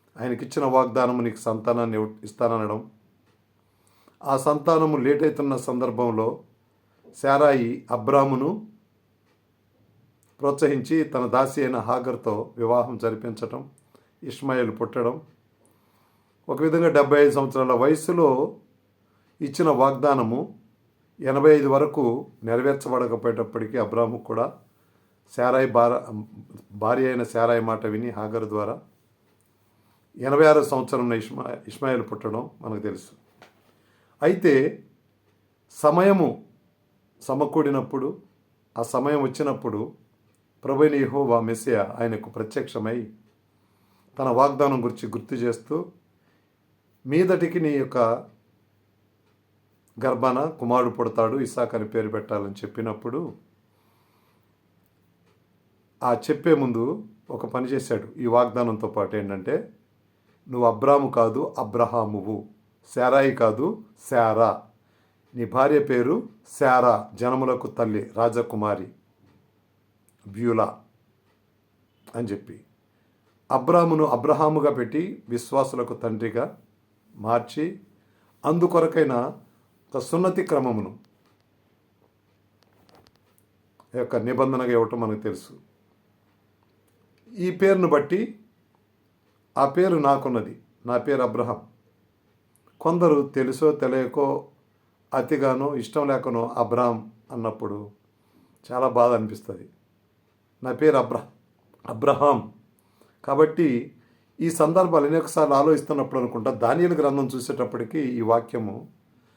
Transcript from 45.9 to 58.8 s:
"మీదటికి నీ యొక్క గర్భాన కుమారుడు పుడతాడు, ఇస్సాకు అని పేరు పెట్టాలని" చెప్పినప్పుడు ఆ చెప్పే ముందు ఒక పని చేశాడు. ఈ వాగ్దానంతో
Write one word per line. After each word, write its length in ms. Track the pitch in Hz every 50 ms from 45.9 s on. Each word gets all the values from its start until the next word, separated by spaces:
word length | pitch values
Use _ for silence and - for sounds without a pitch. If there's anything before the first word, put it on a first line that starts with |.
| - _ _ _ _ _ _ _ _ _ _ _ _ _ _ _ _ _ _ _ _ _ -
"మీదటికి 540 | 131 143 165 185 180 185 156 170 160 170 175
నీ 80 | 160 151
యొక్క 300 | 147 139 131 127 - 127 117 113 117 - - - _ _ _ _ _ _ _ _ _ _ _ _ _ _ _ _ _ _ _ _ _ _ _ _ _ _ _ _ _ _ _ _ _ 113 113
గర్భాన 400 | 131 127 113 123 131 123 127 147
కుమారుడు 460 | 160 156 - 127 117 123 127 123 120
పుడతాడు, 460 | 110 - 120 113 110 117 113 110 123
ఇస్సాకు 400 | 139 127 113 - 127 120 113 -
అని 120 | 110 107 107
పేరు 200 | - 113 107 107
పెట్టాలని" 440 | 107 107 107 - 110 104 101 98 98
చెప్పినప్పుడు 840 | - - 104 - 120 113 113 107 110 - 120 120 143 170 - - - _ _ _ _ _ _ _ _ _ _ _ _ _ _ _ _ _ _ _ _ _ _ _ _ _ _ _ _ _ _ _ _ _ _ _ _ _ _ _ _ _ _ _ _ _ _ _ _ _ _ _ - 127
ఆ 120 | 123 120
చెప్పే 400 | 113 - - 151 147 - 170 156
ముందు 500 | 143 135 123 117 113 117 139 185 214 - - - _ _ -
ఒక 160 | 123 113 -
పని 200 | 117 - 127 127
చేశాడు. 520 | 123 139 131 131 - 117 104 107 110 - -
ఈ 80 | 127
వాగ్దానంతో 600 | 117 117 120 123 117 107 123 120 117 110 107